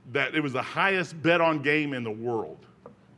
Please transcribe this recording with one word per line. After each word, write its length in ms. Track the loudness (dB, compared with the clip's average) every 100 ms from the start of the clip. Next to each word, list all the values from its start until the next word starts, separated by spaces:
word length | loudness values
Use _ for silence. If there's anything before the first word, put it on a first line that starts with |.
| -6
that 220 | -2 0
it 60 | 0
was 120 | 0
the 100 | -2
highest 580 | -4 0 0 0 -2 -2
bet 180 | 2 4
on 220 | 4 2
game 320 | 2 2 0
in 100 | -2
the 60 | -4
world, 560 | -4 -2 -2 -4 -10 -20 -20 -20 -20 _